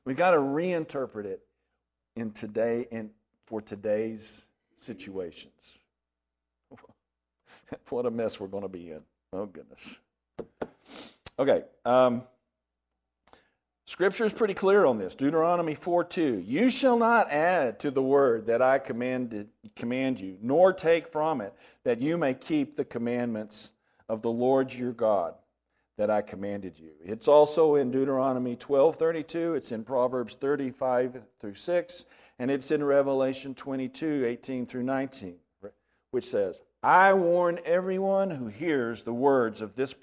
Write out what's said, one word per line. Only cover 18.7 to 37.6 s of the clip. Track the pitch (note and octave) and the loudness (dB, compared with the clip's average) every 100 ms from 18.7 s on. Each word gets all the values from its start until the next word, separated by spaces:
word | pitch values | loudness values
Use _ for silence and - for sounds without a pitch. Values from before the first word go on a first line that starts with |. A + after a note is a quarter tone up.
| C3+ | 4
commanded, | - A#2 B2 B2+ A#2+ G#2+ G#2 _ A2 - | 0 -4 -4 -4 -6 -8 -12 _ -20 -8
command | A#2+ B2+ C3+ A#2+ | -4 -2 -2 -4
you, | F#2+ F#2+ | -8 -8
nor | A#2 D3+ F#3 | 0 4 4
take | F#3 D#3+ E3+ - | 4 2 0 0
from | D3+ D#3 C#3 | -4 -2 -2
it, | G2+ - - _ | -6 -12 -20 _
that | B2+ A#2 | -2 0
you | C#3+ E3+ | 0 0
may | D#3+ | 0
keep | C3 - D3+ C3+ - | -2 -2 -2 -2 -6
the | C3 | -8
commandments | A#2 A#2 A#2+ A#2+ A2 G#2+ - - _ _ _ - | -6 -4 -2 -4 -6 -8 -12 -14 _ _ _ -8
of | A2 | -4
the | A#2 | -2
Lord | A#2 B2+ C3+ C3 | 0 2 2 0
your | A#2+ B2 | -4 -8
God | A#2 A2 G2 E2 - _ _ _ _ _ - | 0 2 2 -2 -8 _ _ _ _ _ -4
that | G#2+ | 0
I | G#2 | 0
commanded | G#2 F#2+ G2+ G2+ F#2+ D#2+ | -2 -8 -8 -8 -10 -16
you." | D#2+ D2+ | -20 -18
It's | E2+ A2+ D3 | -12 -2 6
also | D3 D3 D#3+ D#3+ D3 | 6 6 4 4 4
in | B2 | 2
Deuteronomy | C3 C3+ C3+ C3+ B2+ B2 A#2+ | 0 0 0 0 -2 -4 -8
twelve | - C#3 D#3 D#3+ | 0 4 4 2
thirty-two, | D#3+ E3 - E3+ E3+ D3 | -2 -2 -6 -4 -4 -4
it's | - | -6
in | A2+ | -8
Proverbs | A2+ C3 B2 B2+ A2+ - | -4 -2 0 -2 -6 -4
thirty-five | C#3 C#3 C3 B2+ C3 B2 B2+ B2 G#2+ _ | -2 -2 -4 -4 0 0 0 -6 -20 _
through | G#2+ G2 | -14 -8
six, | - F3 E3+ - - _ _ - | -2 -2 -2 -8 -14 _ _ -6
and | B2 | -4
it's | C#3 C3+ | -2 0
in | D3+ | 0
Revelation | C#3+ C#3 C#3 C3+ C3 C3 C#3 B2+ | 4 4 4 2 0 -2 -8 -10
twenty-two, | C#3 C3+ B2+ - D#3+ D3 A#2+ | -8 -6 -6 -6 -4 -2 -2
eighteen | B2 - B2+ A#2+ | -4 -8 -8 -6
through | B2+ | -6
nineteen, | B2 C3+ C3+ - F#2 F2 _ _ G2+ - _ _ _ | -4 -2 -4 -8 -12 -16 _ _ -20 -20 _ _ _
which | B2 - | -6 -2
says, | A2 F#2+ - _ _ | -2 -2 -4 _ _
"I | A#2+ F3 G3 | 4 8 8
warn | G3 E3+ F3 F3 E3+ | 6 4 2 2 -2